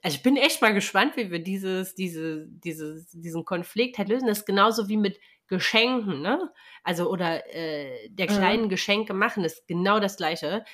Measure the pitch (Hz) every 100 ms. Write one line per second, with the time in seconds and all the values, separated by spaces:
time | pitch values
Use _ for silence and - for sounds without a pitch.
0 | 185 143 254 285 339 339 226 202 196 190
1 | 247 302 208 170 165 196 190 185 185 -
2 | 185 165 160 156 156 170 170 156 151 156
3 | 170 175 165 165 160 180 175 - 247 254
4 | 196 240 254 208 - 196 208 226 202 214
5 | 202 190 _ _ _ 185 - 220 233 254
6 | 208 147 160 285 370 _ - - - 170
7 | 175 185 175 165 - - 165 151 139 123
8 | 107 107 180 208 185 214 220 185 - 202
9 | 220 190 220 214 165 - _ 170 185 214
10 | 202 196 165 165 151 196 226